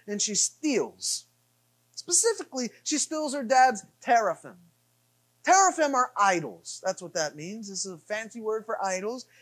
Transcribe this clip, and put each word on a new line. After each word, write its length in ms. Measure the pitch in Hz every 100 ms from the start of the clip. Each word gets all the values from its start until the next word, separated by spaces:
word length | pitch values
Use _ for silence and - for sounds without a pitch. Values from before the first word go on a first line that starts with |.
| -
and 140 | 208
she 140 | 214 196
steals. 920 | - - 302 233 117 - - - - _ _ _ _ _ _
Specifically, 760 | - - 349 466 403 320 262 240 -
she 140 | - 302
steals 360 | - 311 302
her 100 | 285
dad's 420 | 226 262 254 208 - _
teraphim. 560 | - 240 202 160 139 - _ _ _ _ _ _ _ _ -
Teraphim 480 | 370 381 330 294
are 180 | 262 254 -
idols. 640 | 196 180 139 85 - -
That's 200 | 185 185
what 100 | 175
that 220 | 170 151 151
means. 340 | 165 220 202
This 160 | 190 190
is 60 |
a 60 | 170
fancy 420 | - 214 220 233
word 240 | 214 220 214
for 180 | 220
idols. 440 | 196 185 208 254 - _